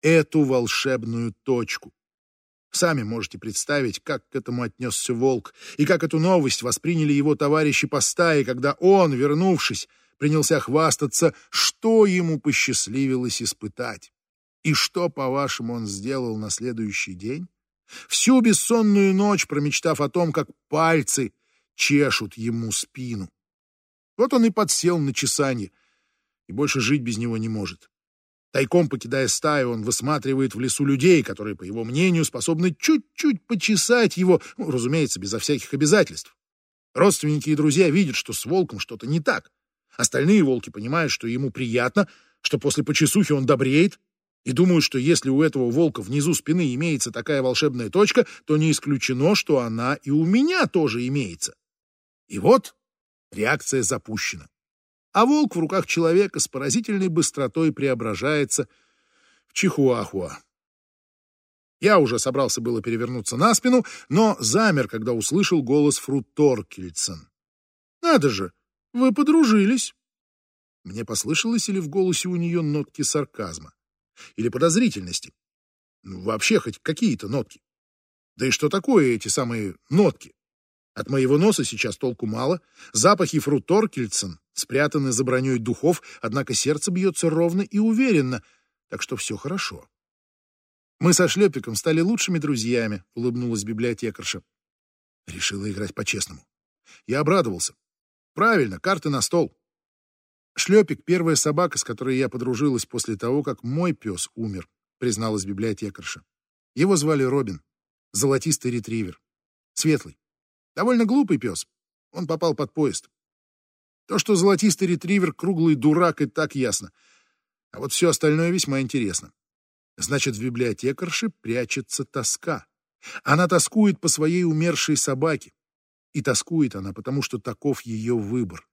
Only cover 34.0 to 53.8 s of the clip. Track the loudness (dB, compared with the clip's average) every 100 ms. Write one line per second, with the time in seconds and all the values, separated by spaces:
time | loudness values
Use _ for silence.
34 | 4 2 4 4 2 -10 -4 -2 0 0
35 | 0 -2 -6 -6 -2 -4 -2 -2 4 4
36 | 4 -2 -16 _ _ _ _ _ _ 2
37 | 4 4 0 -2 0 2 2 4 4 4
38 | 2 -2 -6 -8 -2 0 0 -4 -12 -10
39 | -4 -2 0 -2 _ _ _ _ _ -4
40 | -2 0 4 4 4 2 -4 -12 -4 -2
41 | -2 -4 -4 -4 -4 -4 -2 0 0 0
42 | 0 -4 _ _ -4 -2 -2 -2 -2 2
43 | 2 2 2 0 2 2 2 2 2 0
44 | _ _ _ _ -6 2 4 4 2 0
45 | 2 2 2 2 2 2 0 2 2 0
46 | -4 -2 0 -2 0 0 0 -2 -2 -2
47 | -4 -8 -4 -2 0 0 0 -2 -4 2
48 | 2 4 0 -2 _ 0 2 0 0 -2
49 | -2 0 2 2 2 0 0 -4 -4 -4
50 | -2 0 4 4 2 2 0 2 0 0
51 | -2 -2 -4 -6 -10 -12 _ _ _ _
52 | _ _ _ -4 4 4 4 _ _ _
53 | _ _ _ -4 -2 -2 -2 -2